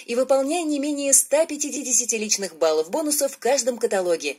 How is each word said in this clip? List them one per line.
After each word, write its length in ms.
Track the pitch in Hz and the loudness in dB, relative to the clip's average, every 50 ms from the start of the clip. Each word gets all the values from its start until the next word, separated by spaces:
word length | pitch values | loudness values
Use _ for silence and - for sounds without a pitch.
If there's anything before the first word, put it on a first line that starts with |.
| - | -8
и 100 | - 240 | -4 -2
выполняй 480 | 240 262 262 269 269 269 277 330 359 330 | 0 2 4 2 2 2 0 -2 -2 0
не 160 | 302 294 277 | 0 -2 -2
менее 340 | 277 302 294 285 285 277 269 | -2 -2 -2 -2 0 2 2
ста 320 | - - - 277 302 320 | 2 4 2 2 2 2
пятидесяти 720 | 330 302 294 302 285 233 285 247 254 247 - 240 220 233 | 0 -2 -6 -6 -6 -6 -6 -4 -2 0 0 0 0 -2
личных 400 | 214 214 208 - 202 196 175 160 | -4 -2 -2 -2 -2 -2 -6 -2
баллов 340 | 151 165 160 156 156 160 165 | 0 0 2 2 2 0 0
бонуса 400 | 220 311 311 302 294 294 285 269 | -2 -2 0 0 0 0 0 -2
в 80 | - - | -2 -2
каждом 400 | - 226 277 269 226 262 240 214 | 0 0 0 2 2 0 0 0
каталоге. 600 | 233 214 214 190 180 180 170 156 135 143 135 | 0 0 0 0 2 2 0 0 -2 -4 -6